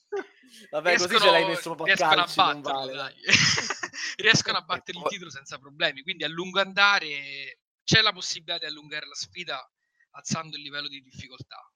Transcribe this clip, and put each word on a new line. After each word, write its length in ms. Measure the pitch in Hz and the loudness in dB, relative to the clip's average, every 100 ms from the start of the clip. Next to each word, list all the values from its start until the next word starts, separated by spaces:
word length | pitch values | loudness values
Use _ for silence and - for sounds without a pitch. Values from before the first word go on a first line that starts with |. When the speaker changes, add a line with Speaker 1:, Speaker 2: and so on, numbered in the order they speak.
| _ 403 - _ _ - - | _ -8 -8 _ _ -20 -10
Speaker 1:
Vabbè, 260 | 151 165 175 | -2 2 2
così 220 | 180 - | 4 6
Speaker 2:
riescono, 20 | |
Speaker 1:
ce 100 | 185 | 6
l'hai 120 | 170 185 | 6 4
messo 180 | 165 | 0
proprio 240 | 165 165 165 | -4 -4 0
a 40 | |
Speaker 2:
riescono 280 | 185 165 165 | 4 4 4
a 60 | 170 | 2
Speaker 1:
calci, 140 | - | 4
non 180 | 165 147 | 2 2
Speaker 2:
batterlo, 0 | |
Speaker 1:
vale, 320 | 139 135 131 | -4 -4 -4
Speaker 2:
dai. 200 | 135 135 - | -8 -10 -6
Speaker 1:
dai. 0 | 185 | 2
Speaker 2:
<laughs> 920 | - - - - - - - - - | 4 4 2 -2 -8 -10 -8 -10 0
Riescono 400 | 208 226 - 202 | 4 4 4 -4
a 40 | 175 | -4
Speaker 3:
E 80 | 175 | -6
Speaker 2:
battere 180 | - 175 | -8 -6
il 40 | |
Speaker 3:
poi 20 | - | -6
Speaker 2:
titolo 240 | 196 175 | -6 -10
senza 280 | 139 143 143 | -16 -14 -16
problemi, 420 | 139 147 170 135 | -16 -2 -2 -2
quindi 220 | 147 180 | -8 -8
a 40 | 151 | -6
lungo 320 | 165 185 190 | -6 -4 0
andare 1000 | 190 190 202 202 156 143 139 139 135 - _ _ | 0 4 4 4 0 -8 -10 -12 -12 -16 _ _
c'è 180 | - 220 | 4 4
la 100 | 214 | 4
possibilità 460 | 180 - 175 160 170 | 0 -6 -8 -8 -8
di 80 | 160 | -8
allungare 400 | 151 147 151 143 | -12 -10 -10 -10
la 80 | 147 | -12
sfida 560 | - 180 165 135 - _ _ _ _ | -14 -12 -10 -10 -10 _ _ _ _
alzando 440 | 139 - 165 160 147 | -18 -6 -6 -6 -12
il 80 | |
livello 240 | 147 143 147 | -10 -10 -10
di 140 | 139 | -12
difficoltà, 580 | 131 135 131 131 143 - - | -18 -18 -18 -18 -20 -20 -20